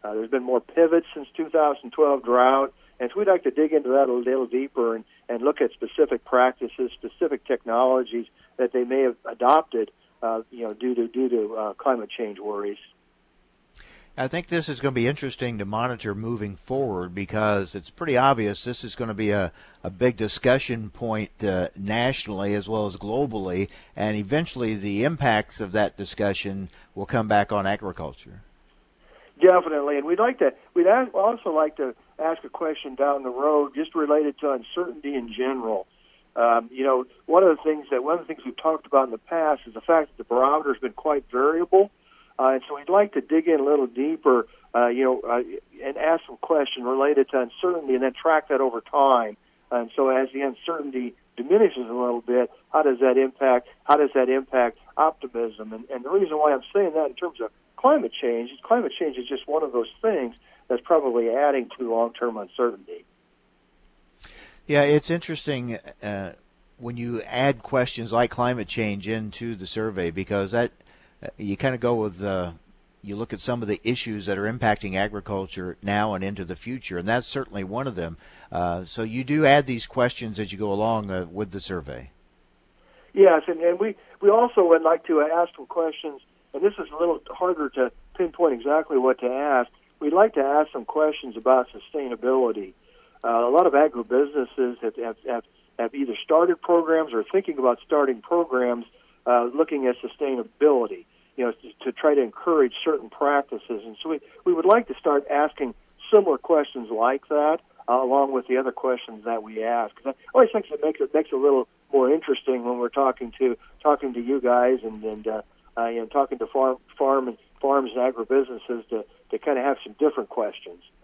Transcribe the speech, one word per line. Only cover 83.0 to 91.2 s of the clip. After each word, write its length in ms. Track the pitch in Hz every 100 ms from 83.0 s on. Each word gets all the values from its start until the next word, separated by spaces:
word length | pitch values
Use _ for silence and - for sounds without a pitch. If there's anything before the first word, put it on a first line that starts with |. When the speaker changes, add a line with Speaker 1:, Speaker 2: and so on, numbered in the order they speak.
| _
Speaker 1:
Yes, 280 | 196 190 165 -
and, 120 | 160
and 180 | 170 180
we, 160 | 220 196 _ -
we 80 | 202
also 340 | 220 233 233
would 200 | 180 165
like 220 | 160 165 -
to 140 | 160
ask 320 | 147 165 175 -
some 80 | 131
questions, 560 | 175 165 151 156 139 _ _ _
and 100 | 143
this 100 | 190
is 140 | 208 156
a 40 | 147
little 240 | 170 - -
harder 380 | - 180 170 143
to 220 | - 123 - - -
pinpoint 380 | 180 - 165
exactly 440 | 123 123 151 156 139
what 220 | 127 127
to 100 | 123
ask. 400 | 131 147 131 120 _ _ _
We'd 140 | 151
like 200 | 170 220
to 80 | 151
ask 300 | 135 147 151
some 140 | 139 110
questions 520 | 151 151 147